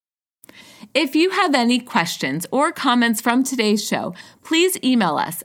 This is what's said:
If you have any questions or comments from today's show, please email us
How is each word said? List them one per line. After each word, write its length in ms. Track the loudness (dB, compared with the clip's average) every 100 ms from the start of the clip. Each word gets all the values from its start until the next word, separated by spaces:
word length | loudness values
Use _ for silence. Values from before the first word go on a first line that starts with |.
| _ _ _ _ -20 -20 -20 -20 -6
If 240 | -2 0 2
you 140 | 2
have 240 | 2 2
any 240 | 2 2 0
questions 680 | 0 -2 -2 -2 -4 -4 -2
or 200 | 0 0
comments 520 | 0 0 2 2 0
from 200 | 0 0
today's 440 | 0 0 0 0 0
show, 280 | -4 -4 -10 -18 -20
please 340 | -2 2 2 2
email 320 | 0 2 2 0
us 260 | -4 -6